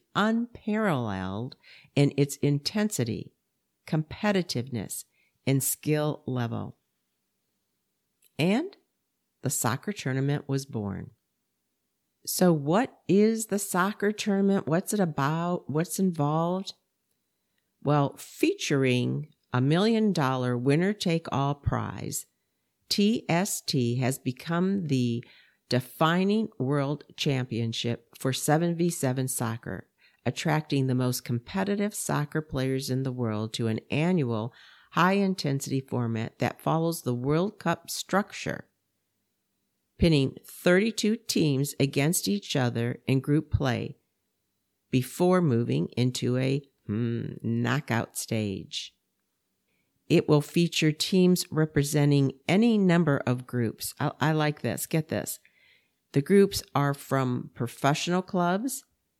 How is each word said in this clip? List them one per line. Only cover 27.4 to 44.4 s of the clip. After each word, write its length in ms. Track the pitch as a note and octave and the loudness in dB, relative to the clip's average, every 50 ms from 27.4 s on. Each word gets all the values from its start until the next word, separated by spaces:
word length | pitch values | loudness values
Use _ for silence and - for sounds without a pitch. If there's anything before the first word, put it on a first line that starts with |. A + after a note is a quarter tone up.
| B2 - A2+ A2 A#2 A2+ A2+ - - A#2+ A#2 - _ _ _ - | -2 -4 -4 -4 -2 -2 -4 -4 -4 -4 -4 -6 _ _ _ -6
for 140 | - C3 B2+ | -4 -4 -4
seven 420 | - - - D3+ D#3+ F3 F3 E3+ | -2 0 2 2 2 2 0 0
v 140 | E3 F3 E3+ | 0 0 -2
seven 400 | E3 - - C3 B2+ C3+ C3 C3 | -2 -2 -2 -2 -2 -2 -2 -4
soccer, 580 | - - B2 A2+ A2+ A#2 - - F2+ F2 - _ _ _ _ _ _ _ - | -4 -4 -4 -4 -6 -6 -8 -10 -10 -10 -12 _ _ _ _ _ _ _ -6
attracting 640 | B2 B2 - - E3 D3+ D#3 D#3 - D3 C#3 C3 C3 | -6 -6 -4 -2 0 0 0 -2 -2 -2 0 0 0
the 60 | B2+ | 0
most 300 | B2 B2+ B2+ B2 - - | 0 0 0 -2 -4 -4
competitive 720 | - A#2+ A#2+ - - - F#3+ F#3+ G3+ G3+ G#3 G3+ G#3 - | -4 -4 -4 -4 -6 -6 -4 -2 -2 -2 -2 -2 -4 -4
soccer 460 | - - - C#3+ C#3+ D3 D3 - D#3 | -6 -6 -2 -2 -2 -2 -2 -4 -6
players 480 | D#3 - - C3+ C3 C3 C3 C3 C#3 C#3+ | -6 -4 -4 -2 -2 0 -2 -2 -2 -2
in 140 | B2+ C3 C3+ | -2 -2 -2
the 80 | C3 B2+ | -2 -4
world 400 | B2 B2 A2+ G#2+ G#2+ A2 A2+ - | -2 -2 -2 -2 -2 -4 -4 -4
to 140 | - A#2 A2+ | -4 -2 -2
an 120 | A2+ - - - | -2 -4 -4 -4
annual 640 | - C#3 D#3+ F3 F#3 E3+ C3+ A#2 A#2 G#2+ A2 B2+ - - - - - - _ _ | -2 0 0 2 2 2 0 0 -2 -4 -4 -6 -10 -14 -20 -20 -20 -20 _ _
high-intensity 880 | - - E3+ F#3 G3 G3+ G3 F#3+ F#3 - - C#3+ C#3 C3+ - - C3+ C3 | 0 2 2 4 4 2 2 0 -2 -2 -2 -2 -2 -2 -4 -4 -4 -4
format 580 | C3 - - B2 A#2+ A2+ A2+ A2 A2+ - - - | -4 -4 -4 -4 -2 -2 -2 -4 -4 -6 -6 -4
that 200 | C3 - - - | -4 -4 -4 -4
follows 440 | - D3 D3+ E3 E3 E3+ E3 - - | -4 -2 0 0 0 -2 -4 -4 -4
the 120 | B2+ B2 | -4 -4
World 420 | A#2+ B2 C#3 D3+ D#3+ F#3 G#3+ - - | -4 -2 0 0 0 0 -2 -4 -6
Cup 300 | - E3+ E3+ - - - | -4 -4 -4 -4 -6 -10
structure, 760 | - - - - - G3 G#3 - - - - - - - - _ _ _ _ _ _ _ _ _ _ _ _ _ _ _ _ _ _ _ _ _ _ _ _ _ _ - | -10 -10 -6 -2 -2 -2 -2 -2 -8 -10 -8 -8 -8 -8 -10 _ _ _ _ _ _ _ _ _ _ _ _ _ _ _ _ _ _ _ _ _ _ _ _ _ _ 2
pitting 380 | - E3+ D#3+ C#3 C3+ - - - - | 4 4 6 4 4 2 -2 -6 -18
thirty-two 720 | - - - - F3+ F3+ F#3 G#3 A#3 - - - G#3 A3+ | -20 -10 -2 2 4 4 4 4 2 -2 0 0 0 0
teams 580 | B3 _ - - - E3+ D3+ C#3 C3 C#3+ C#3+ - - | -2 _ -2 0 2 2 2 2 2 0 -2 0 0
against 480 | C#3 C#3 - C#3 C#3 D#3+ F3+ - - F#3+ | 0 0 2 2 0 2 0 0 -2 -2
each 300 | G3+ G3+ - - - C#3+ | -4 -4 -4 -4 -2 0
other 420 | B2 A#2+ A#2 A#2 A#2 A#2+ - - - - | 0 0 0 -2 -4 -4 -4 -6 -2 0
in 140 | C3 C3+ | 0 0
group 280 | C3 - C#3+ D3+ D3 - | 2 2 0 0 0 0
play 460 | - - C#3+ C3 A#2 G#2+ G#2+ - - _ _ _ _ _ _ _ _ _ | -2 -2 0 0 -2 -2 -4 -6 -10 _ _ _ _ _ _ _ _ _